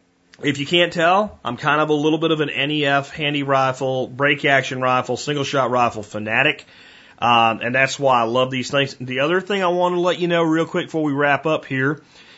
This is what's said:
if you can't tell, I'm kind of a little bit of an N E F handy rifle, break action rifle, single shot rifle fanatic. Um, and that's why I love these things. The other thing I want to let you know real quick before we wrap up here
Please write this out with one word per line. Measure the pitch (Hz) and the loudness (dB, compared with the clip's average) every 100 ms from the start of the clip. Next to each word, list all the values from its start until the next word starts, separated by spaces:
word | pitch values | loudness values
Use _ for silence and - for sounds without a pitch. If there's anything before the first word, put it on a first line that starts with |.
| _ _ _ - | _ _ _ -8
if | 147 131 | -4 -4
you | 139 | 0
can't | 175 170 | 0 0
tell, | 170 165 190 208 - | 2 2 2 0 -6
I'm | - 123 | -10 -4
kind | 151 151 | 0 0
of | 151 | 2
a | |
little | 151 151 156 | 0 2 0
bit | 160 | 0
of | 156 | 0
an | 147 | -2
N | 104 139 | -2 -2
E | 151 143 | -2 0
F | 139 135 | 0 -2
handy | - 147 147 | -4 -4 -2
rifle, | 135 135 131 131 131 131 117 | 0 2 2 0 -2 -2 -4
break | 127 143 147 147 | -2 0 0 2
action | 135 131 131 | 2 2 -2
rifle, | 127 127 123 123 | 0 0 0 -4
single | - 147 | -4 -4
shot | 139 139 123 | -2 0 0
rifle | 123 120 110 | 2 0 -2
fanatic. | 101 107 107 117 143 147 - - - - - - | -10 -8 -2 0 2 0 -8 -20 -20 -20 -20 -2
Um, | 120 120 113 110 | 2 4 4 2
and | 120 | -2
that's | 131 135 - | 0 0 0
why | 139 123 | 2 2
I | 113 | 2
love | 123 131 | 0 -2
these | 131 120 | -2 -2
things. | 143 135 - | -2 -2 -4
The | 127 127 | -6 -2
other | 147 185 | 0 0
thing | 185 202 | -2 -2
I | 180 | 0
want | 180 180 180 | 0 0 0
to | |
let | 180 160 | 0 0
you | 175 | 0
know | 170 | 2
real | 165 160 160 | 2 0 0
quick | 180 147 | -4 -4
before | 160 | -2
we | 151 | -2
wrap | 139 143 139 160 | 0 2 2 0
up | 156 - | -2 -2
here | 131 135 151 - - - | -2 -2 -2 -8 -20 -20